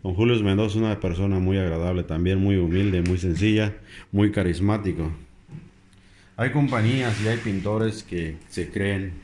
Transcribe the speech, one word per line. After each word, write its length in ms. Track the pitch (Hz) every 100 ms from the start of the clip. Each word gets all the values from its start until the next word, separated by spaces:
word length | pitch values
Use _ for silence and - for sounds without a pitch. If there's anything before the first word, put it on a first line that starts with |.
Don 140 | 95 90
Julio 220 | 117 120
Mendoza, 360 | 104 98 107 104
una 200 | 110 101
persona 400 | 92 85 98 95
muy 180 | 92 98
agradable, 460 | 92 82 85 90
también 340 | 85 80 87 95
muy 200 | 98 98
humilde, 440 | 87 90 101 90
muy 140 | 87 90
sencilla, 560 | 90 82 104 107 107 - - - -
muy 200 | 101 101
carismático. 760 | 101 87 85 98 107 98 82 78 78 - - - 147 - - - - - - - -
Hay 160 | 123
compañías 720 | 147 139 127 110 131 123 104
y 60 | 107
hay 80 | 117
pintores 680 | 113 98 101 110 110 107
que 320 | - 87 80 78 -
se 200 | - -
creen 440 | 104 98 98 95 85